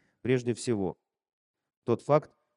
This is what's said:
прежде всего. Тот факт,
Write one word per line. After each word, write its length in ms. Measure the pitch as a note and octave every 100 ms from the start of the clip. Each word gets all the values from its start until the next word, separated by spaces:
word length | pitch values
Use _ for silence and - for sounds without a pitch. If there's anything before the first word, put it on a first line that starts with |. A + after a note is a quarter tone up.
| _ _
прежде 320 | A#2 B2+ A#2+
всего. 440 | A2+ - A2 F#2 - _ _ _ _ _ _ _ _
Тот 180 | - A#2
факт, 320 | - D3 - _ _